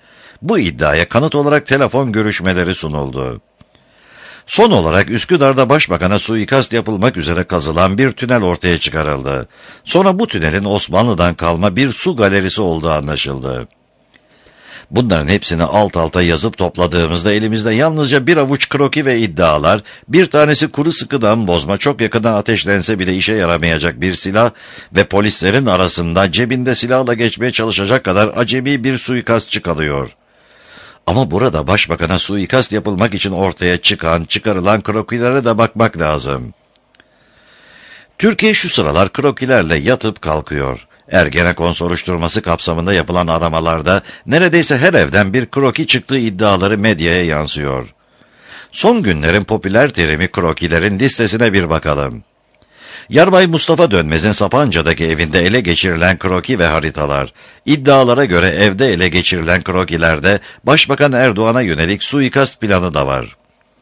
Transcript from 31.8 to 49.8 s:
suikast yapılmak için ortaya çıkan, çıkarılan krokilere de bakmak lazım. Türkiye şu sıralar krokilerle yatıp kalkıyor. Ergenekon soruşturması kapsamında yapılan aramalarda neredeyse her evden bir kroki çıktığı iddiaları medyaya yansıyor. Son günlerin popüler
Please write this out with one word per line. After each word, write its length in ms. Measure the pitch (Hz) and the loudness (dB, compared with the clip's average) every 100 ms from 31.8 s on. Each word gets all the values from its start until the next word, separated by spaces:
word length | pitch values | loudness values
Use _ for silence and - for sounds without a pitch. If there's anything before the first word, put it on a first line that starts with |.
| - 85 85 92 | -2 -4 -2 -2
suikast 520 | - 101 90 131 - | -2 -4 0 0 0
yapılmak 420 | 107 107 92 110 | -4 -4 -2 -2
için 180 | 95 98 | -2 -4
ortaya 460 | 90 95 - 90 87 | -2 -2 0 -2 0
çıkan, 460 | - 101 82 85 | 0 -2 0 -2
çıkarılan 580 | 80 - 107 95 92 107 | -2 -4 -2 0 2 0
krokilere 640 | 101 107 - 120 123 131 117 | 0 -4 -4 -2 0 0 0
de 120 | 107 | 0
bakmak 420 | 113 107 117 82 | 0 0 -2 0
lazım. 540 | 78 73 64 67 60 - _ _ _ _ _ _ _ _ _ _ - - - - _ - | -2 -2 -4 -6 -8 -16 _ _ _ _ _ _ _ _ _ _ -20 -20 -20 -20 _ 0
Türkiye 360 | 220 190 220 | 0 2 0
şu 160 | 202 180 | 0 -2
sıralar 440 | - 76 80 98 | -2 0 2 0
krokilerle 640 | - 139 - 127 120 80 80 | 0 -2 -2 0 2 2 0
yatıp 460 | 82 131 110 90 | 0 0 -2 -6
kalkıyor. 680 | 80 76 - 73 67 62 - _ - | -4 -4 -4 -6 -4 -6 -14 _ -2
Ergenekon 600 | 90 76 85 87 85 85 | 0 2 2 0 2 -2
soruşturması 720 | 85 85 87 - 87 82 110 | -2 -2 -4 -4 -4 -2 -4
kapsamında 520 | 90 82 - 82 90 | -2 -2 -2 -2 0
yapılan 340 | 92 78 90 85 | 0 0 -2 0
aramalarda 760 | 82 82 82 82 82 78 98 - - - | 0 0 0 -2 -2 0 0 -2 -14 -2
neredeyse 520 | 156 180 170 - 131 | 2 4 2 2 2
her 160 | 170 | 2
evden 400 | 143 73 95 98 | 2 2 0 0
bir 120 | 123 117 | 0 -2
kroki 420 | 139 135 - 110 | 0 0 0 -2
çıktığı 300 | 120 - 135 | -2 -2 -2
iddiaları 600 | 113 92 107 95 98 107 | -2 0 2 2 2 2
medyaya 480 | 110 82 82 90 85 | 0 2 2 2 0
yansıyor. 640 | 76 73 73 71 65 53 _ _ _ _ _ - - - | -2 -4 -6 -4 -6 -8 _ _ _ _ _ -20 -20 -16
Son 300 | - 202 240 | 0 2 2
günlerin 420 | 117 78 80 101 | 0 0 2 0
popüler 460 | 90 110 95 107 | 0 -4 0 2